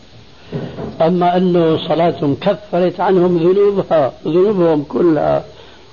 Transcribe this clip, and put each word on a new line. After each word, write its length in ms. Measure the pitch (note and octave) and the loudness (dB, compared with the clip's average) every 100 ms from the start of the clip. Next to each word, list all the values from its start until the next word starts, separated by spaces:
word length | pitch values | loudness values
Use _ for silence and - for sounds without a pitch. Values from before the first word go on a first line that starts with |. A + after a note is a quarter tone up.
| - - - - - - - - - - | -20 -20 -20 -20 -14 -12 -12 -12 -10 -2
أما 360 | E3 F3+ F3 F3+ | 0 2 2 2
أنه 500 | F#3 E3+ D#3+ D#3 - | 2 2 2 0 -2
صلاتهم 480 | D3+ E3+ E3 D3 C3+ | 0 0 0 -4 -2
كفرت 640 | G3 G3+ - F3 F3+ F3+ | -2 -4 -4 -2 -2 -2
عنهم 380 | F#3+ F#3+ F3+ E3+ | 0 2 2 2
ذنوبها، 760 | E3+ G3 G3+ G3 - D#3+ B2 - - | 2 2 2 0 0 0 0 -4 -2
ذنوبهم 560 | E3 G#3 F#3+ E3 D3+ | 0 2 2 2 0
كلها 600 | C#3+ - F3 D3+ D#3 C#3 - - - - - | -2 0 0 2 0 -2 -4 -16 -20 -20 -20